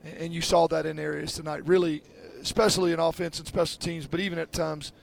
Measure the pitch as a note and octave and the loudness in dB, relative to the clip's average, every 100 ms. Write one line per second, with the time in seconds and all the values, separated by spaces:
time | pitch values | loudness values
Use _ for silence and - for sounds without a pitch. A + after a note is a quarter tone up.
0 | D#3 F3 E3+ E3 D#3+ F3+ E3 D#3+ D#3 D#3 | -16 -10 -8 -4 4 4 4 2 -2 -4
1 | D3+ D3+ D3+ - D#3 D3 D3 F3+ F3 D3+ | -6 -4 -6 -8 -6 -6 4 4 4 -2
2 | - - - - - - A3 - F3+ E3 | -6 -20 -20 -10 -4 4 4 4 2 4
3 | E3 - E3+ - D#3+ F#3 D#3+ - E3+ E3 | 2 0 -6 -6 -4 0 0 -2 -6 -6
4 | D3 E3+ G3 E3+ E3 - D#3+ D3+ C#3+ - | -4 -2 -2 -4 -6 -2 -2 -4 -10 -16